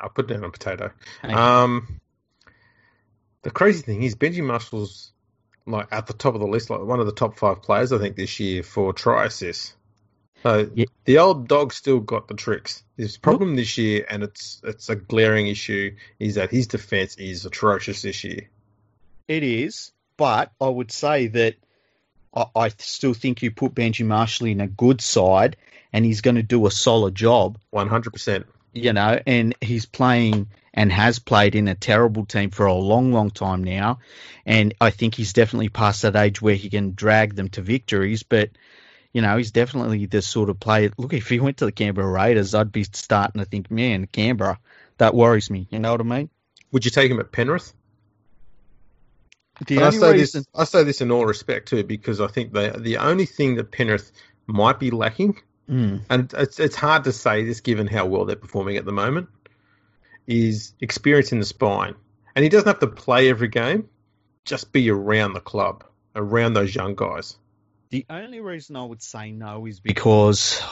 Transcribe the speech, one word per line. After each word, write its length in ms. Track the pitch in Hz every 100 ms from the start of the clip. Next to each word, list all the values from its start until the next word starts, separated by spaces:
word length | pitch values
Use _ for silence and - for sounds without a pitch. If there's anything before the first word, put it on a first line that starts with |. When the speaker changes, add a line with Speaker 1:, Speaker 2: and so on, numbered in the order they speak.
Speaker 1:
I 60 | 98
put 200 | - 117
down 160 | 107
a 60 | 92
potato. 420 | - - 92 101 - - -
Speaker 2:
Okay. 100 | -
Speaker 1:
Um, 640 | 110 120 123 123 120 117 - _ _ _ _ _ _ _ _ _ _ _ _ _ _
the 80 | -
crazy 320 | - 202 175
thing 200 | 135 101
is, 120 | 123
Benji 280 | 101 151 175
Marshall's, 720 | 143 117 - 110 104 - - _ _ _ _ _ -
like, 220 | 107 104
at 140 | 107 110
the 60 |
top 220 | 107 139
of 60 | 113
the 60 | 101
list, 240 | 113 113
like, 100 | 107
one 200 | 98 123
of 60 | 107
the 60 |
top 260 | 101 113 -
five 240 | 104 95
players, 300 | - 104 123
I 60 | 123
think, 180 | 101 92
this 240 | 95 -
year 220 | 101 92
for 300 | 87 - 98
try 340 | 92 120 117 107
assists. 480 | - 90 85 - _ _ _ _ _ _ _
So, 280 | 120 107 107
Speaker 2:
Yeah. 120 | 113 113 _
Speaker 1:
the 140 | - 143
old 300 | 185 160 117
dog 240 | 143 139
still 280 | - 139 131
got 260 | 110 113 -
the 60 |
tricks. 480 | 107 - 101 - - _ -
His 180 | 107 -
Speaker 2:
Look 60 |
Speaker 1:
problem 340 | - 151 190 135
this 200 | 113 -
year, 300 | 110 104 -
and 140 | 104
it's, 380 | 104 - - -
it's 240 | 110 107 -
a 80 | 110
glaring 520 | 90 110 110 107 101
issue, 480 | 104 - 101 98 101 - _
is 180 | 107 101
that 140 | 95
his 160 | 123 117
defense 500 | 107 - 101 92 -
is 280 | 95 90
atrocious 580 | 95 - 110 98 - 98
this 220 | 101 95
year. 240 | 95 87 - _ _ _ _ _ _ - -
Speaker 2:
It 140 | 156
is, 500 | 143 113 151 - - _ _ -
but 340 | 143 110 - _
I 80 | 135
would 220 | 123 120
say 360 | - 147 147 120
that 280 | 113 113 - _ _ _ _ _ _ _
I, 120 | 120 117 113
I 120 | 113 107
still 360 | - - 135
think 280 | 117 135 120
you 80 | 120
put 240 | 110 131
Benji 320 | - 117 110 110
Marshall 400 | 107 113 - 117
in 140 | 101
a 60 | 101
good 340 | 101 120 127
side, 560 | - 113 92 95 120 - _ - _
and 120 | 110
he's 160 | 113 107
gonna 200 | 127 120
do 240 | 110 120 104
a 40 |
solid 440 | - - 113 98
job. 440 | 92 110 120 95 110 _
Speaker 1:
One 180 | 104 101
hundred 240 | 113 117
percent. 340 | - - 98 - _ _
Speaker 2:
You 200 | 120 120
know, 280 | 104 104 120 131
and 280 | 123 113 -
he's 240 | 110 117 -
playing 640 | - 127 120 113 107 104 - _
and 200 | - 104
has 260 | 92 113 117
played 380 | - 110 104 104
in 100 | 101
a 80 |
terrible 500 | 92 - 107 117 107
team 260 | 104 110 101
for 160 | 95 101
a 80 |
long, 380 | 92 95 113 127
long 180 | 120 104
time 340 | 101 98 92
now. 340 | 92 95 104 123 _ - - - -
And 260 | 110 107 -
I 100 | 113
think 260 | - 117 110
he's 160 | 104
definitely 360 | - 110 117 107
past 340 | - 107 101
that 120 | 107
age 260 | 104 104 98
where 140 | 107
he 160 | 98 101
can 240 | 104 98
drag 400 | 95 104 107 107
them 140 | 101 95
to 140 | 98
victories, 600 | 92 131 - 101 98 113
but, 280 | - 113 104 _ _ - _ _ _
you 100 | 120
know, 140 | 107 107
he's 140 | 110
definitely 560 | 117 123 131 120 107 101
the 160 | 104
sort 280 | - 117 104
of 100 | 98
player. 320 | 110 107 104 -
Look, 160 | 123
if 160 | 143 107
he 120 | 123
went 160 | 139 -
to 80 |
the 80 | 113
Canberra 360 | - 104 98 98
Raiders, 460 | 92 107 113 98
I'd 160 | 107 107
be 140 | 107
starting 560 | 101 - - 104 101 104
to 40 |
think, 280 | 95 101 90
"Man, 340 | 113 123 98 95
Canberra, 540 | - 110 117 98 98 _ _ _ _
that 180 | 110 117
worries 340 | 117 110 -
me." 160 | 98 95
You 100 | 110
know 100 | 113
what 100 | 117
I 40 |
mean? 260 | 117 123 151 _ _ _ _
Speaker 1:
Would 140 | 131
you 80 | 117
take 180 | 143 131
him 80 | 120
at 140 | 101
Penrith? 400 | - 120 175 - _ _ _ _ _ _ _ - - _ - - _ _ _ _ _ _ _ -
Speaker 2:
The 100 | 135
Speaker 1:
And 80 |
I 40 | 147
Speaker 2:
only 100 | 220
Speaker 1:
say 140 | 170
Speaker 2:
reason 280 | 151 143 147
Speaker 1:
this, 60 | 135
I 100 | -
say 200 | 160 185
this 160 | 147 139
in 100 | 120
all 160 | 120 113
respect 420 | 107 - 120 -
too, 140 | 120
because 380 | 98 107 - 101
I 80 | 101
think 240 | 127 113
the, 240 | 107 104 107
the 200 | 113 113
only 280 | 127 185 185
thing 300 | - 139 120
that 160 | 113
Penrith 400 | - 117 104 - _ _ _ -
might 320 | 104 110 135
be 140 | 131
lacking, 440 | 117 110 113 202 202 _ _ -
Speaker 2:
Mm. 320 | 127 110 98 107
Speaker 1:
and 220 | 127 127 139
it's, 220 | 139 -
it's 160 | 156
hard 300 | - 151 156
to 80 | 135
say 320 | 117 120 107
this 160 | 113 113
given 260 | - 107 104
how 200 | 110 95
well 180 | 95
they're 100 | 95
performing 420 | 104 - 104 98 101
at 80 |
the 80 | 101
moment, 360 | 101 107 156 180 _ _ _ _ _ _ _ _ - -
is 460 | 117 113 107 - _
experience 500 | 123 - 143 143 135
in 80 | 117
the 60 |
spine. 500 | 101 - 107 101 95 - _ _ _
And 80 | -
he 60 | 151
doesn't 180 | 208 208
have 140 | -
to 80 | 131
play 400 | - - 127 131
every 180 | 117 117
game, 400 | 117 117 196 214 _ _ _ _ _
just 280 | - 139 -
be 180 | 139 117
around 440 | 101 101 107 104
the 60 | 92
club, 440 | - 101 95 95 - _ _ 110
around 380 | 104 117 117
those 200 | 110 101
young 220 | 104 95 101
guys. 400 | 107 80 - - _ _ _ _ _
Speaker 2:
The 140 | 131 -
only 300 | 160 226 240
reason 340 | 208 170 143
I 100 | 139
would 180 | 123 113
say 280 | - 113 107
no 360 | 110 110 107 113
is 120 | 98
because 800 | - 95 113 107 104 104 - - -